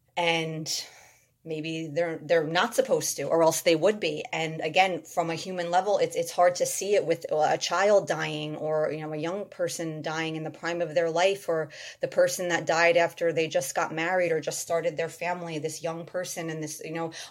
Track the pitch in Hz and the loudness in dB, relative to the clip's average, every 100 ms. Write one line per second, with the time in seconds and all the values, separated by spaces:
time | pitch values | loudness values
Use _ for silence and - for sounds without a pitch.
0 | _ - 170 165 160 160 160 - - - | _ -2 0 0 -2 -6 -6 -6 -8 -16
1 | - _ _ _ 165 156 160 160 160 147 | -20 _ _ _ -10 -8 -6 -6 -4 -2
2 | 170 160 151 170 151 170 233 - - 165 | -2 -2 2 2 2 0 0 0 2 2
3 | 143 - 143 165 160 160 - 160 175 208 | 0 -4 0 4 4 4 4 4 4 2
4 | 170 151 - 160 160 160 160 156 190 175 | -2 -4 -6 -4 -4 -2 0 4 4 2
5 | - - 165 165 185 185 170 175 196 196 | -6 -2 -2 -2 -6 -6 0 2 2 2
6 | 165 - 170 - 180 180 175 - 196 202 | 2 -2 -2 4 4 4 -2 -2 2 2
7 | 147 160 - 151 151 156 - 175 202 202 | 2 -2 0 0 2 2 0 2 6 4
8 | 165 156 156 151 151 151 156 156 156 151 | 4 -2 -2 -4 -6 -6 -2 0 0 -2
9 | 156 156 160 196 196 - 170 - 165 156 | -6 -6 -4 -4 -8 -4 -4 -4 -6 -6
10 | 156 156 160 160 156 147 165 175 165 156 | -4 -4 -4 -4 -8 -6 -4 -2 0 0
11 | 170 165 190 196 - 160 151 - - - | 2 4 2 2 -2 -2 -2 -8 -16 -8
12 | 170 180 180 180 180 175 165 165 170 170 | -4 4 4 4 0 0 2 4 6 6
13 | 165 - 170 160 160 175 - - 165 156 | 4 2 0 0 0 0 -2 -2 -2 -2
14 | 165 185 170 160 151 147 - 170 165 151 | 0 2 2 0 -2 -6 -2 0 0 -2
15 | 165 - 175 175 170 160 233 220 170 165 | -4 -4 -4 -4 -4 -6 -6 -6 -6 -6
16 | 170 180 180 - 165 160 151 - 160 160 | -8 -8 -6 -6 -6 -6 -8 -8 -8 -6
17 | 165 160 - | -6 -8 -6